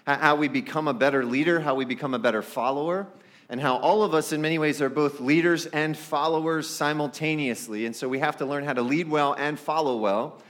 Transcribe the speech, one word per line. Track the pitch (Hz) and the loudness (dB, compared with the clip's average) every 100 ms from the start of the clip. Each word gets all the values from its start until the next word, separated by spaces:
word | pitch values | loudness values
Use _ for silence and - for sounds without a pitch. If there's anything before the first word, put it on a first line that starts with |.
| - | -4
ho-, | |
how | 143 147 151 | 2 4 4
we | 147 | 2
become | 131 - 156 151 | -2 -4 -2 -2
a | |
better | 120 135 135 123 | 2 2 2 0
leader, | 131 160 170 | 0 2 2
how | 147 | 2
we | 135 | 0
become | 127 123 143 | -2 -4 -4
a | 123 | 0
better | 117 110 | 0 0
follower, | 101 - 120 139 156 185 196 - - - - | -2 -2 -2 -2 -2 -4 -6 -14 -20 -20 -12
and | 123 | -4
how | 139 127 | 0 2
all | 156 208 | 4 4
of | 208 | 4
us | 156 - | 2 0
in | 156 | -2
many | 156 160 | 0 2
ways | 151 135 | 2 2
are | 135 | 0
both | 147 147 143 | 2 0 0
leaders | 127 160 170 165 156 | 2 4 4 2 0
and | 151 156 | -2 -2
followers | 151 - 156 160 160 160 160 156 | -4 -4 0 2 2 0 -2 -4
simultaneously. | - 147 151 147 - 156 156 139 110 - 107 | -2 -2 0 -2 -4 -2 0 -2 -4 -6 -6
And | 113 | -4
so | 113 131 | -4 -4
we | 135 | -2
have | 151 147 | -2 -2
to | 135 | -4
learn | 143 | -4
how | 143 | -2
to | 127 | -2
lead | 120 151 165 | 0 0 0
well | 151 143 | 2 2
and | 143 143 147 | 2 -2 -4
follow | - 156 151 120 | -2 0 0 0
well. | 107 101 139 - - | 2 0 -2 -8 -20